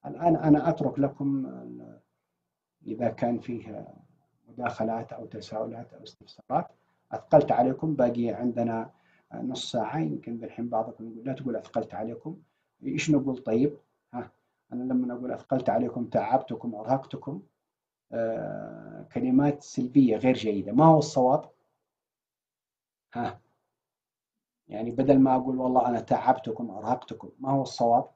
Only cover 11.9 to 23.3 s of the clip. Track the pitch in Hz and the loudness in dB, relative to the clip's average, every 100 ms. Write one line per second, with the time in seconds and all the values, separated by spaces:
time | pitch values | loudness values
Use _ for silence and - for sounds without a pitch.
11.9 | 95 113 117 156 175 _ _ _ _ - | -8 -8 -10 -12 -14 _ _ _ _ -6
12.9 | 147 160 143 131 127 - 113 143 - _ | -4 2 2 2 -4 0 2 2 -2 _
13.9 | _ _ 123 120 _ _ _ _ 123 127 | _ _ -12 -12 _ _ _ _ -8 -2
14.9 | 123 123 123 123 123 - 131 - 117 123 | -2 -2 -4 -8 -8 -2 -2 2 0 0
15.9 | 123 120 120 104 127 - 113 120 107 110 | -4 -2 -2 2 0 0 -8 -8 -8 -2
16.9 | 131 - - - 170 - _ _ _ _ | -2 -2 -12 -10 -12 -14 _ _ _ _
17.9 | _ _ 117 113 113 104 50 104 110 107 | _ _ -4 -4 -4 -6 -10 -12 -16 -18
18.9 | - - 123 127 127 147 147 - - 123 | -18 -12 -4 2 4 4 0 -6 -6 2
19.9 | 139 127 107 127 127 110 101 95 117 160 | 6 6 6 2 2 0 -2 0 6 8
20.9 | 156 151 - 127 147 - _ _ _ _ | 8 6 2 4 2 -2 _ _ _ _
21.9 | _ _ _ _ _ _ _ _ _ _ | _ _ _ _ _ _ _ _ _ _
22.9 | _ _ - - | _ _ -8 -8